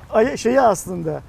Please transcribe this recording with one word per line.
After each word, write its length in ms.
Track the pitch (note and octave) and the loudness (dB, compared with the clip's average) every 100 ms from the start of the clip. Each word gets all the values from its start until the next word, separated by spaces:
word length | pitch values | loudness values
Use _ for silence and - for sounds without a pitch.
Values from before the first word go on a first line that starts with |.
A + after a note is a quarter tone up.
| - | -4
ay-, 280 | A3 B3 C#4 | 0 0 0
şeyi 240 | A3+ C4 | 0 4
aslında, 600 | A#3+ F3+ - F3+ D#3+ D3 | 4 2 -4 -8 -6 -8